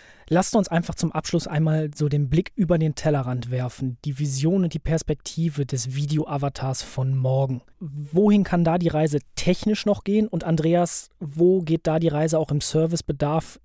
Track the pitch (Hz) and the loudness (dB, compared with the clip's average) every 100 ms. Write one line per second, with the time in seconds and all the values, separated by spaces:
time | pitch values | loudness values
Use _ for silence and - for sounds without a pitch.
0 | - - - 170 185 226 185 170 170 - | -20 -20 0 0 2 2 2 0 -2 -2
1 | 165 156 - 170 - 151 156 156 151 - | -2 -2 -2 -2 0 0 2 2 -2 -2
2 | 147 147 139 156 - - 165 170 160 - | 0 0 2 0 0 -2 2 2 2 0
3 | 160 147 127 127 120 127 123 - 131 120 | 0 0 0 -4 -4 -4 -4 -4 -6 -6
4 | 147 131 147 131 156 190 175 160 - 160 | -8 -4 -2 0 2 2 0 -2 -2 0
5 | - 147 - - 165 143 135 131 127 135 | 0 -6 -6 -4 -2 -2 -4 -4 -4 -4
6 | 143 151 - 143 139 - 131 127 - - | -2 -2 -2 -4 -4 -4 -4 -4 -6 -4
7 | 131 135 131 135 135 127 - _ 156 143 | -2 0 0 0 0 -4 -10 _ -12 -12
8 | 143 160 208 208 190 175 165 175 165 151 | -2 4 6 6 4 2 2 2 2 2
9 | 156 147 - - 180 185 214 214 208 196 | 2 0 -4 -4 0 0 0 0 0 -2
10 | - 208 214 170 - 160 160 175 175 - | 0 0 0 -2 0 0 2 2 2 -2
11 | - _ 156 147 180 190 160 165 - 160 | -8 _ -10 2 4 4 2 -2 0 0
12 | 165 147 156 156 156 147 - 156 165 170 | 2 2 2 0 0 0 0 2 2 0
13 | - 143 147 160 - - | -4 -2 0 0 -4 -10